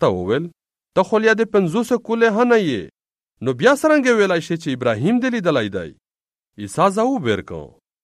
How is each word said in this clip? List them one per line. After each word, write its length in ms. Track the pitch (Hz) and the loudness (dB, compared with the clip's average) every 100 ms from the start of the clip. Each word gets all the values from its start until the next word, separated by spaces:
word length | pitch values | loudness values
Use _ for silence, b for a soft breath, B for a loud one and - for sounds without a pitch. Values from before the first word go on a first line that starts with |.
ته 60 | 147 92 | -2 0
وویل، 280 | 90 127 170 _ _ _ _ - | -2 -2 -4 _ _ _ _ -2
«ته 60 | 185 | 0
خو 100 | 214 | 2
لیا 100 | 220 214 | 2 2
د 100 | 226 | 2
پنځوسه 420 | 208 175 196 233 247 - | 0 0 -2 -2 -4 -2
کولې 220 | 233 226 208 | 0 2 2
هم 120 | 247 | 2
نه 100 | 226 | 2
یې، 240 | 175 110 76 _ _ _ _ _ | 2 -4 -8 _ _ _ _ _
نو 80 | 120 123 | -6 2
بیا 120 | 214 277 | 2 4
څرنګه 320 | 311 302 254 226 | 2 2 2 2
ویلی 240 | 196 170 165 | 2 0 -2
شې 100 | 165 | -6
چې 60 | 156 127 | -4 -2
ابراهیم 400 | 120 107 151 247 | -2 0 0 0
دې 80 | 254 | 0
لیدلی 340 | 233 175 143 104 | -2 0 0 -2
دی؟» 160 | 95 80 - _ _ _ _ _ - | -6 -10 -14 _ _ _ _ _ -14
عیسی 280 | 104 - 190 | -10 0 0
ځواب 320 | 190 240 269 | 2 -2 -2
ورکړ، 400 | 123 101 - 82 69 _ _ _ | -2 -2 -4 -14 -14 _ _ _